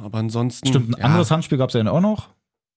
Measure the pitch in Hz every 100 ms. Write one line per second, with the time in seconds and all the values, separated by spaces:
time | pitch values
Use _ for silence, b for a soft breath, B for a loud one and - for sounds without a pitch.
0 | 104 110 113 113 123 - 135 131 117 120
1 | 120 170 170 160 - 139 131 120 107 143
2 | 202 214 - _ _ _ _